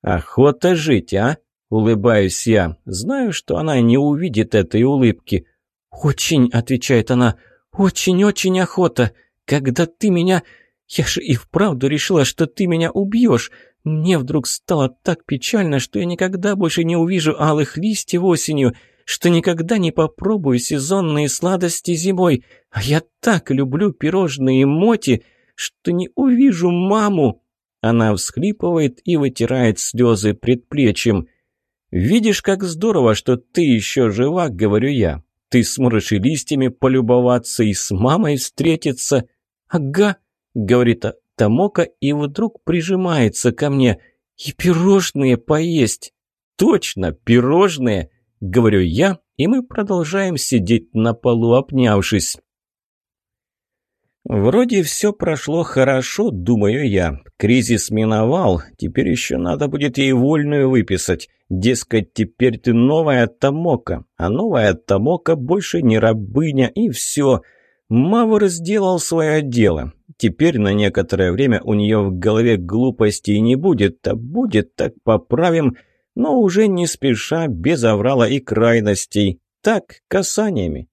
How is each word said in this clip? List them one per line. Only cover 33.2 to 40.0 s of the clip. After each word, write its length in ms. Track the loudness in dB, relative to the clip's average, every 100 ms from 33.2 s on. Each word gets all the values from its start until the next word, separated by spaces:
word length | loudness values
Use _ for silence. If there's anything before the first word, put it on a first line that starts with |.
| 0 -2
ты 260 | _ 0
ещё 480 | 2 2 0 0 0
жива", — 380 | 2 0 0 -4
говорю 400 | 0 0 2 0
я. 320 | 0 0 -2 _ _ _
"Ты 140 | 0
сможешь 500 | 0 0 0 0 0
и 60 | -2
листьями 500 | 0 -2 -4 -2 -2
полюбоваться, 920 | 0 0 0 2 2 4 0 -2 -2
и 100 | 0
с 180 | 0 -4
мамой 420 | -2 0 2 0 -2
встретиться". 880 | -6 -4 -2 0 -2 -6 -2 -2 -2 _ _ _ _
"Ага", — 480 | -4 -4 0